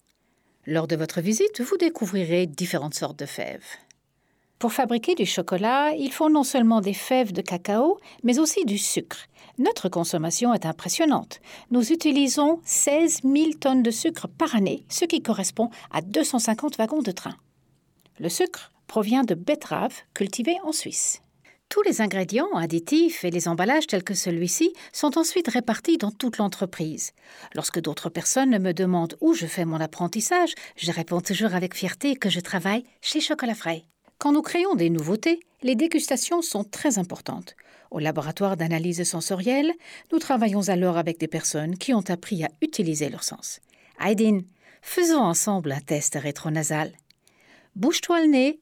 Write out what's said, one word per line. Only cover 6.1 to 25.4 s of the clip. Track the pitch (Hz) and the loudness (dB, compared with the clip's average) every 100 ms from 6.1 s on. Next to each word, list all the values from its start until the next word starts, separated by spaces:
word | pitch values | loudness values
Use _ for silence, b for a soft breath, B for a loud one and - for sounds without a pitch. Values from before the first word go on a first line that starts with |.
faut | - 311 | 0 4
non | 302 | 4
seulement | 262 254 226 226 | 4 4 6 6
des | 190 | 2
fèves | 190 - 254 220 | -4 0 2 2
de | 175 | -2
cacao, | - 175 190 208 302 403 B B | -4 -4 0 2 2 0 B B
mais | 233 247 | 0 2
aussi | 311 403 269 | 2 2 0
du | 202 | 0
sucre. | - 170 - - - B B - | -2 -4 -4 -12 -16 B B 0
Notre | 330 466 185 | 0 0 -2
consommation | 180 165 170 165 - 240 | -2 -2 -2 -2 0 2
est | 226 160 | 2 0
impressionnante. | 160 170 - 320 214 - - B B B | -6 -4 2 2 2 -2 -14 B B B
Nous | 247 226 | 2 2
utilisons | 330 311 277 269 294 294 330 - | 2 4 4 2 4 2 2 0
seize | - 294 294 330 - | 0 2 4 4 2
mille | 269 277 320 302 | 2 4 4 2
tonnes | 269 262 | 2 4
de | 233 | 4
sucre | 226 330 330 - | 2 -2 -2 -8
par | - 320 226 | -4 0 2
année, | 190 302 - | 2 0 -6
ce | - 339 | -2 0
qui | 311 | 0
correspond | - 202 185 - 226 B B | 0 -2 -2 -2 -2 B B
à | 156 | -6
deux | 175 277 - | -2 0 0
cent | 247 | 0
cinquante | 226 220 294 - | 0 0 -2 -2
wagons | 220 302 | 0 0
de | 214 | -2
train. | 185 - - _ _ _ _ _ _ _ - | -4 -10 -14 _ _ _ _ _ _ _ -8
Le | 170 | -6
sucre | - 359 - - _ - | -2 -2 -2 -18 _ -4
provient | 220 208 254 | -2 2 2
de | 233 | 2
betteraves | 170 185 294 - 151 247 - - | 0 0 -2 -2 -4 -4 -6 -14
cultivées | - 196 - 233 339 311 | -6 -4 -2 -2 -2 -2
en | |
Suisse. | 302 - - - - _ _ b b _ | -6 -6 -4 -4 -6 _ _ b b _
Tous | 403 | 0
les | 415 - | 2 2
ingrédients, | 214 190 180 214 381 | 0 0 -2 -2 0
additifs | 220 165 165 165 311 339 - | -2 -2 -2 2 4 4 2
et | 180 | -2
les | 170 170 | -2 -2
emballages | 170 196 311 - | 0 2 2 2
tels | 196 | -2
que | - | -2
celui-ci | 190 185 170 175 - 330 B B | -2 -2 -2 -2 2 2 B B
sont | - 294 330 | -2 0 2
ensuite | 330 370 | 2 0